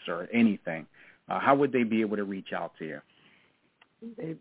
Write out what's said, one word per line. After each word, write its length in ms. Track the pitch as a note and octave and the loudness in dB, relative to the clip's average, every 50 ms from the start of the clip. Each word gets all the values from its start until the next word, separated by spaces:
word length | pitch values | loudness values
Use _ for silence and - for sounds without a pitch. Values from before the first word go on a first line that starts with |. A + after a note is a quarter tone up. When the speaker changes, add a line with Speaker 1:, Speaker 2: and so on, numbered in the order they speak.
| - F2+ | -6 -6
Speaker 1:
or 180 | F2 E2+ F2+ - A2 | -6 -6 -6 -2 4
anything, 520 | A#2 A#2 A2 G2 - - F2 E2 D#2 C#2+ - _ - - - - _ _ - | 4 6 6 4 0 -4 -8 -8 -8 -10 -14 _ -20 -20 -20 -20 _ _ -6
uh, 100 | F2+ F#2 | -4 0
how 160 | F2+ B2 C#3+ | 4 4 6
would 160 | C#3 D3 C3 | 6 4 2
they 120 | B2+ B2+ A#2+ | 4 2 2
be 180 | G#2+ A2 A2 | 2 2 2
able 160 | A2 G2+ G#2+ | 2 0 0
to 80 | G#2 G2+ | -2 -4
reach 260 | G2 G2 F#2+ E2+ - | -4 -6 -8 -8 -8
out 220 | G2+ F2+ E2+ E2 - - | -6 -6 -6 -8 -8 -10
to 60 | E2+ | -10
you? 140 | D#2 D2 D2 - _ _ _ _ _ _ _ _ _ _ _ _ _ _ _ _ _ _ _ A3+ A#3 A3+ | -10 -10 -12 -14 _ _ _ _ _ _ _ _ _ _ _ _ _ _ _ _ _ _ _ -18 -16 -12
Speaker 2:
They, 180 | - D#3 D#3+ D#3+ D3+ | -10 -10 -10 -10 -12